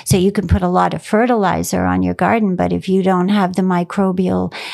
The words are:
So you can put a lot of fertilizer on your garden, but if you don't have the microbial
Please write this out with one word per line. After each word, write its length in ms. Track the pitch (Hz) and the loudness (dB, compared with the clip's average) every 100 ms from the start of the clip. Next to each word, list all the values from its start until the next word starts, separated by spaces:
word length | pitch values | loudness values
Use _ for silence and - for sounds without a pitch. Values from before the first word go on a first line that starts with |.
So 140 | - 196 | 0 2
you 140 | 190 | 2
can 140 | 202 175 | 0 0
put 160 | 190 | 0
a 60 | 180 | 2
lot 240 | 180 180 | 2 0
of 100 | 160 | -2
fertilizer 840 | - 214 247 233 185 165 170 185 180 | -2 0 2 2 0 0 -2 -2 0
on 160 | 180 | 0
your 120 | 180 | 0
garden, 420 | 180 180 226 208 180 | 0 0 0 0 0
but 180 | 180 | 0
if 160 | 175 190 | -2 0
you 120 | 190 | 0
don't 280 | 190 185 180 | 2 0 2
have 260 | 208 185 185 | 0 0 0
the 60 | |
microbial 880 | 185 175 175 - 190 185 185 185 180 - - | 0 0 -2 -2 0 0 0 -2 -4 -8 -14